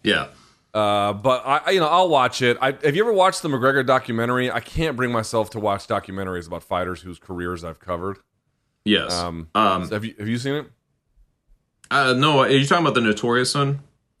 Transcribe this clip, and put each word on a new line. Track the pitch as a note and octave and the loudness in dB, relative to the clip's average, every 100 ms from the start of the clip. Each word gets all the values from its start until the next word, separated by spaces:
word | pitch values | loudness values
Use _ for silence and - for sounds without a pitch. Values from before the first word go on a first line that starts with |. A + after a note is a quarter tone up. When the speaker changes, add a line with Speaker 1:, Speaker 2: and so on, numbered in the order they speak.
Speaker 1:
Yeah. | G#2+ F2+ C2+ - _ _ _ | 0 0 0 -10 _ _ _
Speaker 2:
Uh, | G#2+ G#2 G#2 G2+ | 0 2 2 0
but | G2+ B2+ B2+ B2+ | 0 0 0 2
I, | C#3+ D#3 | 0 2
I, | |
you | F#3+ | 2
know, | D#3 | 4
I'll | E3+ F#3 | 4 4
watch | C#3+ B2 - | 4 2 2
it. | B2 A#2 | 0 2
I, | C3 C3+ | 0 0
have | D3+ D3 | 0 2
you | |
ever | A3+ | 2
watched | G3+ F#3 F#3 | 4 2 2
the | E3 | -2
McGregor | C3+ B2+ C#3 B2+ | 0 2 2 2
documentary? | C3 B2+ A2+ A#2 B2+ B2+ | 0 0 -4 -2 0 -2
I | A#2 | -4
can't | - - D#3+ A#2+ | -6 -4 -4 -2
bring | B2 | -2
myself | A#2+ G#2+ A2+ G#2 | -2 -2 -2 -2
to | A2+ | -4
watch | G#2 G2 - | -4 -4 -4
documentaries | G#2 - F#2+ F#2+ F2+ E2 | -6 -6 -8 -6 -8 -8
about | E2+ | -12
fighters | - F2+ F2+ E2+ | -6 -4 -4 -6
whose | F2+ E2+ | -12 -16
careers | - F2+ F2 F2 | -12 -8 -6 -6
I've | E2 D#2 | -10 -12
covered. | - F2 F#2 F#2+ _ _ _ _ _ _ - | -8 -6 -6 -10 _ _ _ _ _ _ 0
Speaker 1:
Yes. | G2 C2+ | 0 0
Speaker 2:
Um, | F2 F2 E2 D#2+ | -4 -4 -8 -6
Speaker 1:
Um, | G#2 G#2 F#2 E2+ | 0 2 0 -2
Speaker 2:
have | G#2+ A2 | -6 -8
you, | - | -10
have | G#2 | -6
you | A#2 | -4
seen | C3+ | -4
it? | D3 - _ _ _ _ _ _ _ _ _ _ _ - | -6 -8 _ _ _ _ _ _ _ _ _ _ _ -4
Speaker 1:
Uh, | C3+ C3 | 0 2
no. | B2+ D3 C#3+ | 2 2 4
Are | A#2+ | 4
you | C3+ C#3 | 4 4
talking | F3 E3 | 2 2
about | B2 | 2
the | |
Notorious | A2+ G#2+ A#2+ A#2+ B2+ | 2 0 0 0 0
one? | D3 C#3 C#3 - _ _ _ | 0 0 -2 -8 _ _ _